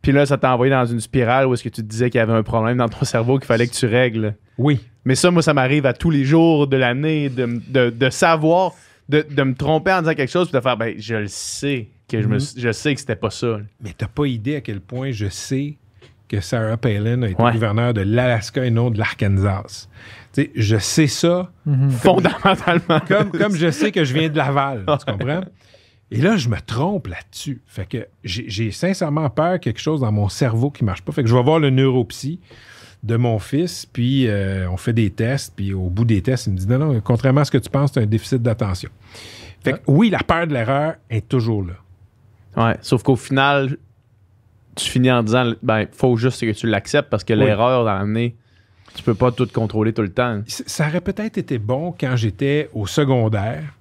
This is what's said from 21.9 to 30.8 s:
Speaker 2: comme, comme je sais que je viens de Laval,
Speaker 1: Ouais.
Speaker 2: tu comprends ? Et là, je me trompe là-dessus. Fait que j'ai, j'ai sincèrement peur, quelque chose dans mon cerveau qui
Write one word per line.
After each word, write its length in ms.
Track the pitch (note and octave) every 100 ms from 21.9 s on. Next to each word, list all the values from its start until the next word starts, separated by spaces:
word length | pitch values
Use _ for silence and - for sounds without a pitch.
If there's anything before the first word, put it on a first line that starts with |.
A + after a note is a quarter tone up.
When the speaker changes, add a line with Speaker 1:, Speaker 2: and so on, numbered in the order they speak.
| B2 - F#3+ E3+ - G3 F#3 - E3+ E3+ D#3 -
Speaker 2:
comme, 240 | G3 G3+
comme 240 | E3 G#3
je 160 | F3 E3+
sais 200 | D4 G#3+
que 120 | G3
je 100 | C#3+
viens 160 | D3 D#3+
de 80 | D3+
Laval, 460 | C3+ C#3 C#3 B2 F#2
Speaker 1:
Ouais. 100 | C#3+
Speaker 2:
tu 80 | -
comprends ? 300 | G#2 C3 E3 F#3 _ _ - _ _ _
Et 100 | A2
là, 160 | E3+ A3
je 120 | A#2+
me 80 | F#2
trompe 480 | - A2 E3 G3+ F#2
là-dessus. 540 | F2 - - D3+ A#2+
Fait 220 | _ - F2+
que 200 | B2 - _
j'ai, 220 | G#2+ F#2 -
j'ai 220 | G2 A2+
sincèrement 580 | - F3 F#3+ D#3+ D3 D3
peur, 280 | - E3 F3+
quelque 200 | B2+ -
chose 220 | - D#3
dans 100 | A#2+
mon 180 | G#2 G2
cerveau 400 | - C3 A2 C#3
qui 140 | -